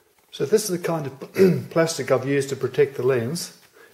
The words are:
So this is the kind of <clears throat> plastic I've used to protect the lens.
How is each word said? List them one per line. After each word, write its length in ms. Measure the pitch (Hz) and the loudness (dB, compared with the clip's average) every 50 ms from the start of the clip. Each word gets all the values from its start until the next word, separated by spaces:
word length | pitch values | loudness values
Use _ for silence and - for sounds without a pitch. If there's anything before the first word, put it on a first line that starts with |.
| _ _ _ _ _ _ | _ _ _ _ _ _
So 140 | - - - | -8 -6 -2
this 200 | - 214 214 - | 0 0 0 0
is 60 | - | -2
the 80 | 180 170 | -4 -4
kind 280 | - - 165 160 147 | -4 -4 -4 -4 -4
of 640 | 131 - - - - - - 190 185 156 127 120 - | -8 -10 -12 -16 -10 2 4 4 4 4 2 -2 -2
<clears throat> 0 | |
plastic 400 | - 165 165 160 - - 123 - | 0 0 2 2 0 -4 0 0
I've 160 | 131 123 123 | 0 0 2
used 220 | 139 143 139 135 - | 0 0 0 0 -2
to 60 | 135 | -4
protect 400 | 123 131 123 - 151 143 139 - | -4 -4 -2 2 2 2 2 2
the 60 | - 123 | 0 0
lens. 560 | 131 135 120 113 123 165 170 - - - - - _ _ - - - | 2 2 2 0 -2 -4 -6 -8 -10 -14 -20 -20 _ _ -20 -20 -20